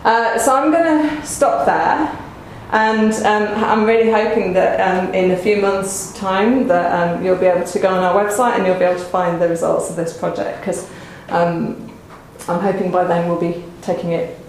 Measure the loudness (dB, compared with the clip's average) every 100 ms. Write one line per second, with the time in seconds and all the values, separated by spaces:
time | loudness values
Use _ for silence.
0 | 2 2 2 0 2 4 4 2 2 2
1 | 0 -4 -8 0 2 2 0 2 2 0
2 | -2 -6 -14 -16 -18 -18 -2 0 2 4
3 | 2 2 2 2 0 -2 0 2 4 4
4 | 4 2 2 0 0 2 2 2 0 0
5 | 0 0 2 2 0 2 2 0 -4 -6
6 | -10 -6 -2 0 2 2 2 2 2 0
7 | 0 0 0 2 2 2 -2 0 0 2
8 | 2 2 2 0 0 2 0 2 2 0
9 | -2 -2 0 0 0 0 0 -2 -2 -6
10 | -6 -6 -6 -4 -6 -6 -6 -6 -8 -16
11 | -18 -18 -4 0 0 0 -4 -6 -14 -18
12 | -20 -20 -20 -14 -4 -2 0 0 0 0
13 | 2 0 0 0 -2 -4 -10 -12 -6 -4
14 | -2 -2 -4 -10